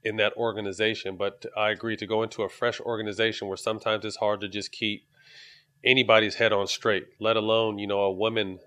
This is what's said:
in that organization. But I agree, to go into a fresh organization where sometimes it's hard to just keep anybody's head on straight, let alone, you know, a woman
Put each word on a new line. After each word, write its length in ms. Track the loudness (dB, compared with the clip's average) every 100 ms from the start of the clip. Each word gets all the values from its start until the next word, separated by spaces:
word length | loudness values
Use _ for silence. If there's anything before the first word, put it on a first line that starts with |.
in 140 | -4 0
that 180 | 0 2
organization. 800 | -2 -2 -6 0 0 0 -6 -4
But 300 | -4 -4 -10 -2
I 140 | 0
agree, 280 | 0 -4 -6
to 100 | -2
go 160 | -2
into 180 | -2 -4
a 80 | -6
fresh 300 | -2 -2 -2
organization 720 | -6 -4 -4 0 0 0 -6
where 80 | -4
sometimes 460 | -4 -2 -2 -2
it's 140 | -4 -2
hard 240 | -2 0
to 60 | -4
just 240 | -8 -10
keep 320 | -4 -4 -4 _ _ -20 -20 -20 -20 _ _
anybody's 520 | 4 4 8 6 6 2
head 180 | 2
on 120 | 4 0
straight, 400 | -2 0 0 -2 _
let 180 | 0 2
alone, 400 | 2 2 2 -2
you 100 | -2
know, 140 | 0
a 100 | 0
woman 480 | 2 0 0 -2 -4